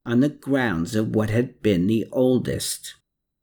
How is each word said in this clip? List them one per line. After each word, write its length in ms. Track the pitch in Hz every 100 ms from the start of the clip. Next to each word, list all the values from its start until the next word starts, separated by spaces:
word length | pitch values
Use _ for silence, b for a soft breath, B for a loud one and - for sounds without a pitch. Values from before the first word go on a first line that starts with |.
| 120
on 140 | 120
the 100 | 143
grounds 640 | - - 135 120 82 82
of 220 | 110 113 110
what 160 | 107
had 280 | 110 123 -
been 240 | 107 90 92
the 180 | 113 -
oldest. 840 | 135 127 123 82 - - - - - _ _ _ _